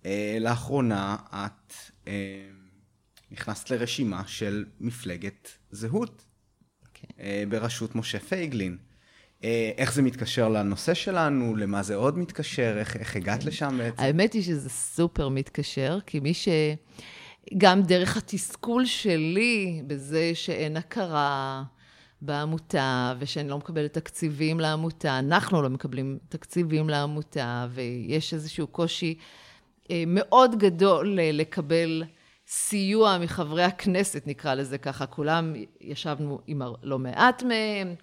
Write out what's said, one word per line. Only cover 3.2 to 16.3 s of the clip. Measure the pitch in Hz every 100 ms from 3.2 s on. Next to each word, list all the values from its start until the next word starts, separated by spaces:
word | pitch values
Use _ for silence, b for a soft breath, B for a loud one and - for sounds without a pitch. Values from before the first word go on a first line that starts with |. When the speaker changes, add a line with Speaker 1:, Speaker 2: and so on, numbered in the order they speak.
| _
Speaker 1:
נכנסת | - - 104 -
לרשימה | 123 117 - 123 90 98
של | - 104 101 104 -
מפלגת | 120 120 - 87 98 - - - _
זהות, | 101 113 175 233 - _ _ _ _ _ _ _
Speaker 2:
כן. | - - -
Speaker 1:
אה, | 101 101 104
בראשות | 110 117 117 113
משה | 113 117 104
פייגלין. | - 190 165 123 95 90 - b b b b b
אה, | 110 117 113 -
איך | 131
זה | 131
מתקשר | 131 123 113 - 113
לנושא | 107 101 98 -
שלנו? | 175 - 185 156 139 120 107
למה | 101 101
זה | 98
עוד | 101 127 160
מתקשר? | 175 - 151 - 120 104
איך, | 107 -
איך | - 107
הגעת | 90 110
Speaker 2:
כן. | 135
Speaker 1:
לשם | 151 143 131
בעצם? | 117 117
Speaker 2:
האמת | 131 156 214
היא | 226
שזה | 175 156 135
סופר | - - - 170 - 139
מתקשר, | 135 135 - 139 - 135 180 -
כי | 156
מי | 139